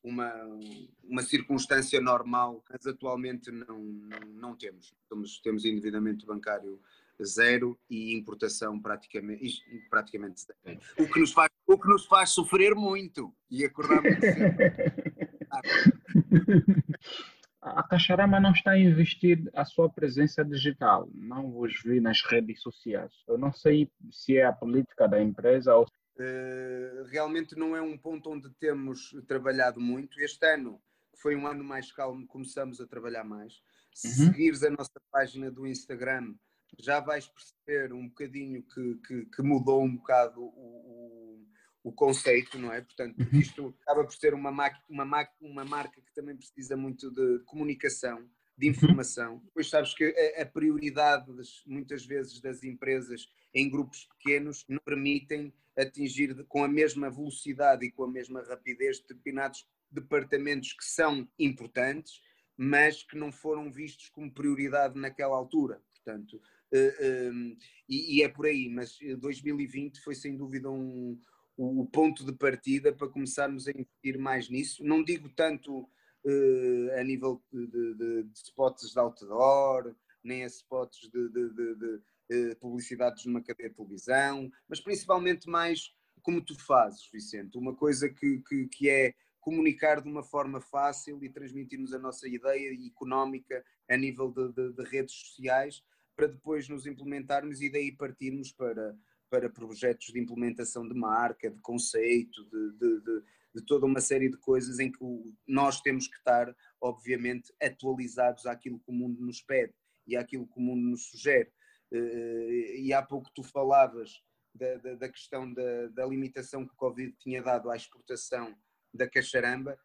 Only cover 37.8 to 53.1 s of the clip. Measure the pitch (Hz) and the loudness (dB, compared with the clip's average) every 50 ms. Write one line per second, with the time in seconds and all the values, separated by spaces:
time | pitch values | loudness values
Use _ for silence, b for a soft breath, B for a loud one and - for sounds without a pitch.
37.8 | 135 131 123 123 127 120 120 _ 147 135 127 139 139 135 131 123 - _ _ - | -4 -4 -8 -10 -12 -14 _ _ -14 -12 -10 -12 -10 -10 -10 -12 -12 _ _ -8
38.8 | 127 123 117 117 - - 127 123 113 113 - - 135 143 143 131 123 131 135 135 | -6 -6 -8 -8 -10 -10 -10 -10 -10 -10 -6 -2 2 2 4 4 4 4 4 4
39.8 | 135 131 127 123 _ - 131 123 123 117 - 120 120 117 _ - 131 117 120 120 | 4 2 -2 -4 _ 2 4 4 4 2 0 -12 -16 -16 _ -20 -20 -20 -20 -20
40.8 | 120 123 117 120 120 120 117 117 113 113 110 110 110 _ _ _ _ _ _ _ | -20 -20 -20 -20 -20 -20 -20 -20 -20 -20 -20 -20 -20 _ _ _ _ _ _ _
41.8 | _ 120 110 - 147 135 135 131 - 135 123 123 123 - - 131 123 117 117 120 | _ -14 0 2 2 2 2 2 2 4 4 2 2 -2 -12 -12 -10 -8 -8 -10
42.8 | 123 _ _ - 127 120 120 - 123 117 131 143 156 - - - 143 131 - _ | -12 _ _ -12 -12 -12 -4 -4 -2 4 4 4 4 4 0 -10 -12 -12 -12 _
43.8 | _ - 147 147 143 135 - - - 151 143 139 139 139 139 139 143 139 139 - | _ 0 0 0 0 -2 -4 0 0 0 2 2 -4 -6 -2 0 -2 -2 -2 -6
44.8 | _ _ 156 143 139 139 143 147 147 - _ _ 156 151 143 139 135 139 147 143 | _ _ -8 -6 -4 -2 0 -2 -2 -2 _ _ -20 -16 -12 -12 -10 -8 -6 -8
45.8 | 139 131 _ _ _ _ _ - 143 143 143 127 - - _ - 131 127 160 135 | -8 -8 _ _ _ _ _ -14 -12 -12 -14 -16 -18 -20 _ -18 -10 -8 -6 -6
46.8 | 135 135 127 127 - 135 123 127 131 123 123 120 123 _ - 151 151 147 147 139 | -6 -8 -10 -10 -12 -12 -4 0 2 2 2 0 -2 _ -8 -6 -4 -4 -4 -4
47.8 | - 139 - - - 123 117 113 120 _ _ _ _ _ _ - 131 151 131 - | -4 -6 -6 -4 -8 -8 -8 -8 -16 _ _ _ _ _ _ 0 0 0 4 6
48.8 | 156 151 180 135 127 - - - 117 117 113 120 - - _ 165 151 - - 151 | 6 6 6 6 4 -4 -6 -6 -6 -8 -8 -14 -18 -12 _ -6 -6 0 2 2
49.8 | 143 - - - 156 156 156 165 160 156 156 160 156 - _ 160 151 156 151 151 | 2 0 -2 0 0 0 2 2 2 2 2 -2 -6 -6 _ 0 2 2 2 2
50.8 | 147 147 131 147 147 147 147 139 131 131 127 123 123 - - - _ 143 135 143 | -2 -4 0 2 4 4 4 4 0 -6 -16 -16 -16 -18 -20 -20 _ -12 -10 -10
51.8 | 139 135 147 135 117 120 139 139 131 - - 120 - 135 127 127 - 131 123 123 | -10 -10 -10 -12 -10 -6 -6 -6 -6 -6 -10 -12 -10 -10 -10 -10 -12 -14 -12 -8
52.8 | - 131 131 131 123 120 | -2 -2 -2 -2 -2 -6